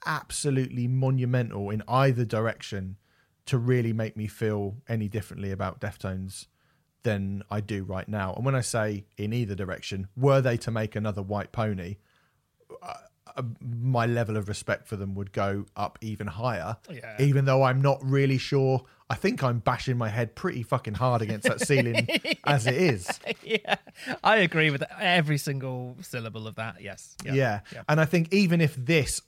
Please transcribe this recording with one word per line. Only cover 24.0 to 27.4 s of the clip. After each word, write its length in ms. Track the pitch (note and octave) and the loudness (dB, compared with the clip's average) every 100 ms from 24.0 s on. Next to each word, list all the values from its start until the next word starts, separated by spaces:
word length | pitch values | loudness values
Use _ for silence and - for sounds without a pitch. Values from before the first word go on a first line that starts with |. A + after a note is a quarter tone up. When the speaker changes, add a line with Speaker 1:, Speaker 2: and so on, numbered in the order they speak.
| - B3+ | -10 0
Speaker 2:
I 140 | - A3 | 4 6
agree 340 | F3 E3 D#3 | 4 4 2
with 140 | C#3 D#3+ - | 2 -6 -2
every 380 | F#3+ F3 D3+ D3 | 2 4 4 0
single 580 | D3+ C3+ C3 B2+ B2 B2 | 0 -4 -4 -8 -10 -14
syllable 440 | - B2 A2+ A2 A2 | -10 -8 -8 -8 -10
of 80 | |
that. 260 | A2 A2+ - | -8 -10 -10
Yes. 340 | G2 F#2+ - - | -12 -14 -16 -12
Yeah. 80 | C3+ | -2
Speaker 1:
Yeah. 260 | C3+ | 2